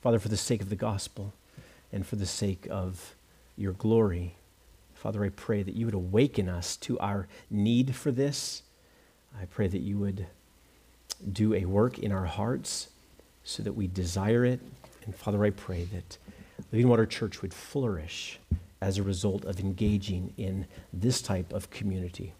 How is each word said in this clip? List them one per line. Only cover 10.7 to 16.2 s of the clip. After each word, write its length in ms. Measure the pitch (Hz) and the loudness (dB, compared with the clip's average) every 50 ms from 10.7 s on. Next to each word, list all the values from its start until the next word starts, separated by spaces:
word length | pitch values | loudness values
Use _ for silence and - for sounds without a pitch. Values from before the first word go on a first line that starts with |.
| _ - _ _ _ _ _ _ - - - - | _ -20 _ _ _ _ _ _ -12 -10 -8 -8
do 220 | 95 95 107 107 107 | 0 2 2 4 4
a 120 | 101 98 | 2 2
work 340 | 90 95 101 110 123 120 - | 2 4 6 4 4 4 -2
in 120 | - 104 | -2 0
our 140 | 101 95 92 | 0 2 0
hearts 640 | 85 - 107 101 110 131 - - - - - - - - _ _ _ - _ - _ _ _ _ | -2 -2 -2 -2 0 -2 -2 -4 -6 -6 -8 -8 -10 -16 _ _ _ -20 _ -20 _ _ _ _
so 200 | - - - 107 | -12 -8 -6 -4
that 100 | 107 101 | -4 -2
we 140 | 110 101 92 | -2 -2 -2
desire 580 | 92 95 90 87 85 98 95 104 113 120 123 | 0 0 -2 0 0 0 4 4 6 6 6
it. 140 | 123 127 - - - - - - - - - - | 4 2 0 -4 -12 -20 -20 -20 -20 -20 -14 -12
And 100 | 107 95 | -12 -12
Father, 280 | - - - 104 101 104 | -6 -2 0 2 4 4
I 60 | 104 | 4
pray 360 | 101 - - - 92 87 87 | 2 0 -6 -6 -4 -4 -4
that 320 | 90 104 90 82 - - - | -4 -6 -8 -10 -12 -16 -20